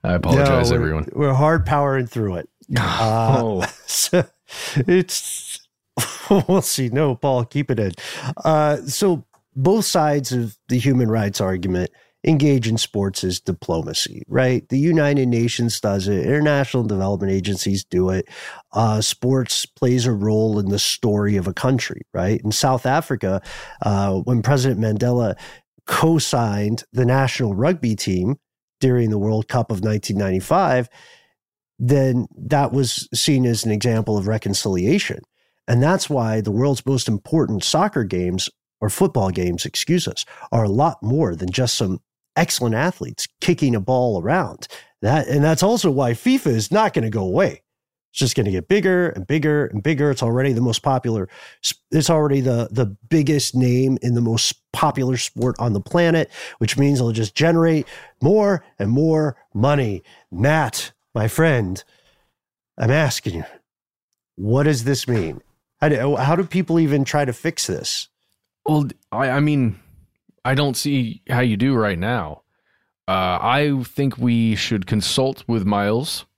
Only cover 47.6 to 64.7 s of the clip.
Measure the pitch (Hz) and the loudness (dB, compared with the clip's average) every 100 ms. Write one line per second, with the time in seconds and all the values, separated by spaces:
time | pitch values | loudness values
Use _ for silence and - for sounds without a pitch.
47.6 | _ _ _ _ _ - 135 - 104 92 | _ _ _ _ _ -2 -2 0 0 -2
48.6 | - 202 190 180 175 - 92 156 151 147 | 0 2 4 2 0 -4 -2 0 2 0
49.6 | 139 104 120 147 147 131 117 120 135 120 | 0 -2 -2 0 0 2 0 2 2 2
50.6 | 123 110 - 127 120 113 92 - - - | 0 0 0 0 0 -2 -4 -10 -20 -8
51.6 | - - _ 156 151 160 151 139 131 120 | -8 -8 _ 0 2 2 2 0 0 0
52.6 | 117 110 113 101 - 160 143 147 - 127 | -2 -2 -2 -4 -2 0 2 0 0 0
53.6 | 127 123 131 131 123 120 117 113 - - | 2 2 2 0 0 0 0 0 -2 -6
54.6 | _ - 151 139 127 127 - - 123 117 | _ -2 -2 0 -2 -2 -4 -2 -2 0
55.6 | 120 101 - 175 170 165 - - - - | -2 -2 -2 2 2 2 0 -8 -16 -4
56.6 | 110 139 143 139 117 110 107 - 160 165 | -2 2 2 2 0 -2 -4 0 2 4
57.6 | 165 156 127 - - _ 135 208 202 185 | 4 2 -2 -12 -20 _ 2 4 2 0
58.6 | _ _ 98 123 160 156 151 - _ 101 | _ _ 0 2 2 2 0 -4 _ 0
59.6 | 131 147 117 95 - - _ 87 127 156 | 2 2 0 -4 -10 -20 _ 0 2 2
60.6 | 131 - - _ _ 113 107 - 160 131 | 0 -4 -12 _ _ -2 -2 2 2 2
61.6 | 98 92 - _ _ _ _ _ _ _ | -2 -6 -12 _ _ _ _ _ _ _
62.6 | _ - 117 143 147 - - 82 - - | _ -2 0 2 2 -2 -6 -8 -10 -16
63.6 | _ _ _ _ _ _ _ - 101 127 | _ _ _ _ _ _ _ -8 0 2
64.6 | 147 | 4